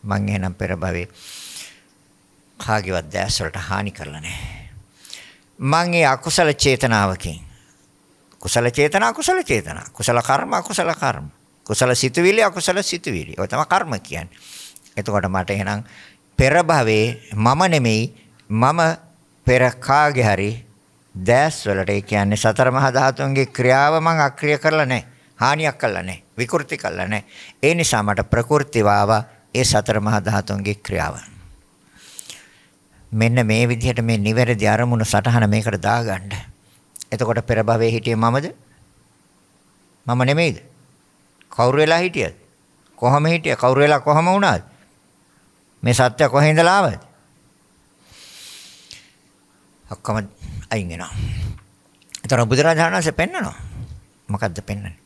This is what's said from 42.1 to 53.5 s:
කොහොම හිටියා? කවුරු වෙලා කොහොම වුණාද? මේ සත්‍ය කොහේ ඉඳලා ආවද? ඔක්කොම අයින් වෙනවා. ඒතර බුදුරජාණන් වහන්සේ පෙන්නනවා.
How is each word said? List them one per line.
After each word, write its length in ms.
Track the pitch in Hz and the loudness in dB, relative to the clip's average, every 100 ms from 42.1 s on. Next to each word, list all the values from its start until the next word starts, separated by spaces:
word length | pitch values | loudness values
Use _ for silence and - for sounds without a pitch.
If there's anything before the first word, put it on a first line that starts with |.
| 160 92 - _ _ _ _ _ - | -2 -4 -6 _ _ _ _ _ -2
කොහොම 280 | 120 143 156 | 2 2 2
හිටියා? 300 | 170 160 123 | 0 -2 0
කවුරු 240 | 123 131 | 2 4
වෙලා 200 | 147 147 | 4 4
කොහොම 260 | 135 151 170 | 4 2 4
වුණාද? 460 | 190 196 95 - _ _ _ _ _ _ _ _ _ _ _ | 2 2 0 -4 _ _ _ _ _ _ _ _ _ _ _
මේ 120 | 123 | 0
සත්‍ය 340 | 123 127 120 147 | 2 2 4 2
කොහේ 200 | 131 151 | 4 4
ඉඳලා 280 | 156 170 196 | 6 6 4
ආවද? 220 | 180 104 - _ _ _ _ _ _ _ _ _ _ - - - - - - - - - _ _ _ _ _ _ _ _ | 2 -2 -14 _ _ _ _ _ _ _ _ _ _ -20 -20 -20 -20 -20 -20 -20 -20 -20 _ _ _ _ _ _ _ _
ඔක්කොම 320 | - - - 110 202 _ - - - | -18 -14 -4 -4 -4 _ -14 -14 -8
අයින් 180 | 110 90 | -6 -6
වෙනවා. 220 | 82 87 - - - - - _ _ _ _ _ - | -8 -10 -8 -6 -6 -8 -10 _ _ _ _ _ -16
ඒතර 240 | - 127 113 | -2 0 2
බුදුරජාණන් 500 | 131 156 160 165 190 | 2 2 4 2 2
වහන්සේ 160 | 160 | -2
පෙන්නනවා. 420 | - 170 359 226 | -2 -2 -2 -6